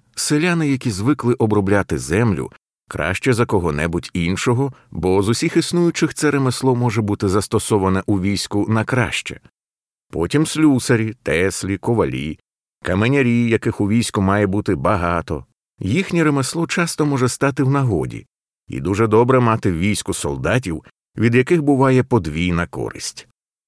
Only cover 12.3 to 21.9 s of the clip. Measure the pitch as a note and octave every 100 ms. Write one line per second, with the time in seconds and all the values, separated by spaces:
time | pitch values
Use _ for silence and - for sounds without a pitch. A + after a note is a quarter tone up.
12.3 | - _ _ _ _ - F#2 A2+ C#3+ B2
13.3 | A#2 A#2+ A2+ A#2 - G2+ A2+ A2 G#2+ F#2+
14.3 | G2+ G2+ G2+ G#2 E2 D#2 G2+ F2 E2+ -
15.3 | D2 - _ _ - F#2+ D3+ F#3+ F3 D#3
16.3 | C#3+ B2+ E3 E3 - E3+ - D3+ C3+ B2
17.3 | - C#3 C#3 C3+ C#3+ B2+ F2 B1+ A1 -
18.3 | _ _ _ - C2 D2 G2+ A2+ G#2+ B2
19.3 | B2+ A#2+ A2 G#2 E2 G2 G2+ - E2+ D2+
20.3 | C#2 D2 A#2+ G2 D#2+ - _ _ - A2+
21.3 | A#2 B2+ F3 C#3+ C3+ C3+